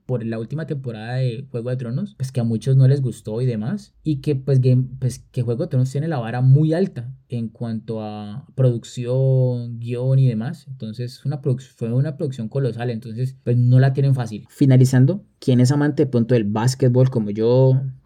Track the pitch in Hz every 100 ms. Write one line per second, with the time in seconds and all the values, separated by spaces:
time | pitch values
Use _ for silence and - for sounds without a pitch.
0 | - 123 113 113 117 147 160 143 123 110
1 | 113 127 127 113 - 120 120 127 117 139
2 | 202 - 131 - 113 113 135 135 131 143
3 | 127 101 110 110 131 110 113 202 - _
4 | 156 139 151 135 143 131 127 127 127 -
5 | 127 - - 131 117 117 120 127 127 139
6 | 165 139 113 123 131 143 156 160 190 131
7 | 120 135 _ 120 113 - 117 110 - 110
8 | 107 107 104 110 - - 127 117 - -
9 | 120 131 135 131 127 123 120 117 117 120
10 | 127 135 131 110 120 170 - 131 110 107
11 | 123 - 139 147 139 123 - _ 113 123
12 | 151 139 151 - 110 139 131 107 123 110
13 | 113 113 127 - 127 123 123 127 135 139
14 | 139 131 110 104 - - 139 127 127 127
15 | 139 196 - _ - 123 123 147 147 147
16 | 135 123 113 123 104 107 120 127 127 123
17 | 131 117 104 104 113 127 131 131 131 -